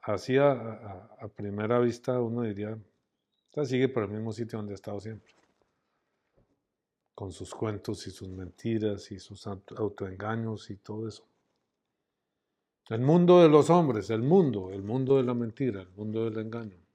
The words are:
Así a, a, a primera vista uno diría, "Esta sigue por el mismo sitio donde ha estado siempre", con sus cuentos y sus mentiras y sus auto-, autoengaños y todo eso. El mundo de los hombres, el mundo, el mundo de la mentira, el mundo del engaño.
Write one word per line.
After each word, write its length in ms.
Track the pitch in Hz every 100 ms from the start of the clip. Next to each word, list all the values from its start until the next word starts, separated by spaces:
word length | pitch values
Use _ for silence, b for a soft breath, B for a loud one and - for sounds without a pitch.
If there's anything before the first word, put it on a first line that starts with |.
Así 360 | - 101 - 131
a, 140 | 143
a, 640 | 131 113 110 113 95 107 110
a 80 | 110
primera 500 | - 104 101 107 120
vista 400 | 123 117 - 127
uno 220 | 117 117
diría, 360 | 117 101 104 113 - _ _ _ _ _ _
"Esta 160 | - 139
sigue 220 | 127 127
por 160 | 127
el 60 | 101
mismo 220 | 107 113
sitio 260 | 107 113 113
donde 140 | 104
ha 40 | 98
estado 220 | - 101
siempre", 360 | 104 110 _ _ _ _ _ _ _ _ _ _ _ _ _ _ _ _ _ _ _
con 180 | - 101
sus 220 | 87 92
cuentos 520 | - 110 104 - 104 -
y 40 |
sus 180 | 92 95
mentiras 800 | 92 92 - 113 113 107 101 -
y 80 | 95
sus 280 | - 98 -
auto-, 300 | 95 - -
autoengaños 960 | 107 - 98 95 104 113 113 107 -
y 60 | 98
todo 300 | - 107 113
eso. 200 | 104 _ _ _ _ _ _ _ _ _ _ _ _ _ _ _ _ _
El 140 | 113
mundo 400 | 127 170 175 180
de 80 | 165
los 180 | 151 143
hombres, 400 | 175 160 110 95
el 140 | 113
mundo, 480 | 127 190 156 104 92
el 100 | 98
mundo 360 | 101 123 131 135
de 40 |
la 120 | 123
mentira, 480 | 120 117 110 131 98
el 80 | 95
mundo 340 | 92 107 110
del 140 | 113 110
engaño. 400 | 110 117 110 87 _